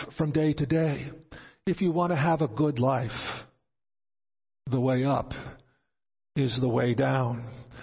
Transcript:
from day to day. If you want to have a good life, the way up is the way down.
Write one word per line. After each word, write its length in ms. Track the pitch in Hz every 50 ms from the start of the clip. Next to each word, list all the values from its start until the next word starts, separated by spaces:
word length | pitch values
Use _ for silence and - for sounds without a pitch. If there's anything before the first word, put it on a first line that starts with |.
| - - -
from 140 | - 160 151
day 220 | - 160 156 156 147
to 120 | 151 147
day. 460 | 123 165 160 160 156 143 131 131 135 - - - - - - - - - _ -
If 120 | 196 175 -
you 120 | 190 175
want 200 | 156 175 175 175
to 60 | 175
have 240 | 135 143 170 165 156
a 60 | 160
good 320 | 131 104 - 156 151 139 120
life, 320 | 123 131 135 123 - 110 - - - - - - - - _ _ _ _ _ _ _ _ _ _ _ _ _ _ _ _ _ _ _ _ _ _ - 123
the 80 | 123 127
way 240 | 123 131 131 127 131
up 300 | 139 135 123 - - - - - - - - _ _ _ _ _ _ _ _ _ _ _ _ _ _ -
is 200 | 147 135 123 110 131
the 80 | 127 123
way 240 | 113 123 123 123 117
down. 500 | 110 135 135 135 135 127 120 120 117 117 - - - - - - -